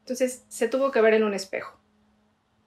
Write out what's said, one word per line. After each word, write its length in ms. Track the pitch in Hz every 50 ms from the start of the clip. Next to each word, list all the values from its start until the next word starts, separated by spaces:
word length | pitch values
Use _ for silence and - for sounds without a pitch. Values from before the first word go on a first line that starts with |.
Entonces, 420 | _ - 254 - 262 254 254 - -
se 200 | - - - 240 226
tuvo 220 | - 262 277 269
que 100 | 269 233
ver 140 | 220 220 220
en 80 | 220 220
un 100 | 214 196
espejo. 440 | 190 - - - - - - - _ _ _ _ _ _ _ _ _ _ _ _ _ _ _ _ _ _